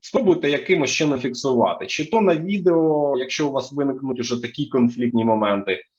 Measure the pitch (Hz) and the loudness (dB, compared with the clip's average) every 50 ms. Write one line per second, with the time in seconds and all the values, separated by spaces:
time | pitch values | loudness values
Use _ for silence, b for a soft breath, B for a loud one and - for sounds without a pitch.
0 | - - - - 254 190 175 - - 143 147 139 - - 185 170 143 123 - - | -18 -2 -2 0 4 4 2 2 2 0 0 -2 0 0 2 2 2 0 0 0
1 | 160 151 139 127 120 135 120 - - 139 127 117 107 92 87 - - - - - | 0 0 0 0 -2 -4 -6 -2 -2 0 2 2 2 2 0 -2 -6 -8 -6 -6
2 | 151 151 226 226 208 185 170 156 160 190 202 202 175 180 170 165 160 160 151 147 | -4 0 0 2 4 4 2 2 0 -2 -4 0 2 2 4 4 4 2 2 2
3 | 147 143 139 127 127 131 - - 151 143 135 135 131 - 139 143 143 139 127 131 | 2 0 0 -2 -2 -4 -4 -2 -2 -2 -2 -4 -6 -4 -4 -2 -2 -2 -2 -4
4 | 139 131 127 120 120 120 123 117 120 117 - - 143 123 - 131 120 120 120 120 | -4 -6 -4 -4 -4 -4 -4 -4 -6 -10 -6 -6 -8 -2 2 2 2 2 2 0
5 | 123 117 117 113 113 113 110 107 107 101 101 98 95 - 92 - - _ _ | -4 0 0 0 2 2 2 2 2 0 0 0 0 -2 -4 -4 -6 _ _